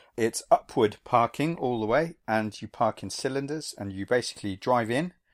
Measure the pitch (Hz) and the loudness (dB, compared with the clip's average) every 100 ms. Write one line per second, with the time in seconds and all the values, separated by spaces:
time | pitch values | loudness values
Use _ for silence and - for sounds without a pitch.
0 | - - 113 - - - - - 107 - | -14 0 0 0 2 2 2 2 2 2
1 | - 123 117 - 151 170 127 120 107 127 | 0 2 2 0 -2 -2 -2 -2 2 2
2 | 165 170 - 110 107 - 107 - 110 - | 0 -6 -2 0 0 -6 -12 0 0 0
3 | 101 - 135 135 139 156 - - 101 95 | -8 -6 -4 -4 -4 -6 -8 -10 -8 -6
4 | 98 123 110 - 104 95 - 123 110 123 | 0 2 0 -6 -6 -4 0 2 2 -2
5 | 175 - _ | -2 -8 _